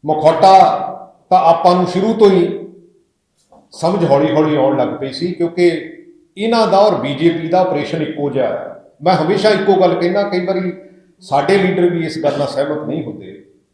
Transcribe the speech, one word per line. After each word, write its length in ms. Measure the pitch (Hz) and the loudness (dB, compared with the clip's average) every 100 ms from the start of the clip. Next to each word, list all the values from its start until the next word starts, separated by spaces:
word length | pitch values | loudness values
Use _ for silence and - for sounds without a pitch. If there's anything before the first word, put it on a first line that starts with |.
ਮਖੌਟਾ 480 | 147 156 151 - 190 190 - - - - - _ _ | -4 2 2 4 6 8 6 2 -8 -12 -18 _ _
ਤਾਂ 100 | 185 190 | 2 4
ਆਪਾਂ 300 | 170 180 180 | 4 2 2
ਨੂੰ 120 | 175 | 0
ਸ਼ੁਰੂ 260 | 185 214 | -2 -2
ਤੋਂ 160 | 226 208 | 4 4
ਹੀ 180 | 185 170 - - - _ _ _ _ _ _ _ _ _ | 4 0 -4 -14 -20 _ _ _ _ _ _ _ _ _
ਸਮਝ 300 | - 165 190 160 | -4 -2 0 2
ਹੌਲੀ 260 | 139 156 | 2 2
ਹੌਲੀ 220 | 151 156 147 | 0 0 0
ਆਉਣ 220 | 135 131 | 0 0
ਲੱਗ 180 | 127 127 | -2 -4
ਪਈ 120 | 135 | -10
ਸੀ, 180 | - 175 | -6 -8
ਕਿਉਂਕਿ 340 | 170 170 180 175 160 - - - _ _ - | -4 -6 0 0 0 -10 -18 -20 _ _ -6
ਇਹਨਾਂ 300 | 220 233 208 | -2 0 2
ਦਾ 100 | 190 | 4
ਔਰ 160 | 208 - | 2 2
ਬੀਜੇਪੀ 460 | 131 135 165 160 156 | -4 0 0 0 -2
ਦਾ 120 | 180 | 0
ਆਪਰੇਸ਼ਨ 420 | 185 - 147 160 | 0 -2 -4 -6
ਇੱਕੋ 280 | 151 147 143 | -6 -6 -4
ਜਿਹਾ 180 | 131 113 | -2 -2
ਹੈ। 460 | - - - _ _ | -4 -10 -16 _ _
ਮੈਂ 120 | 151 170 | 0 0
ਹਮੇਸ਼ਾ 340 | 156 202 214 | 0 0 2
ਇੱਕੋ 240 | 196 196 185 | 0 2 2
ਗੱਲ 200 | 180 160 | 2 2
ਕਹਿਣਾ, 280 | 175 202 | -2 -2
ਕਈ 220 | 196 180 175 | -2 -4 -4
ਵਾਰੀ 260 | 185 180 - - _ _ _ | -4 -6 -8 -18 _ _ _
ਸਾਡੇ 340 | - 139 143 196 | -4 -2 2 0
ਲੀਡਰ 320 | 185 185 175 | 0 0 0
ਵੀ 160 | 165 156 | 0 -6
ਇਸ 180 | - | -4
ਗੱਲ 140 | 147 139 | -4 -2
ਨਾਲ 100 | 143 | -4
ਸਹਿਮਤ 400 | - 151 151 151 | -4 -4 -6 -6
ਨਹੀਂ 160 | 143 | -8
ਹੁੰਦੇ 400 | 117 95 92 - _ _ _ | -10 -14 -16 -20 _ _ _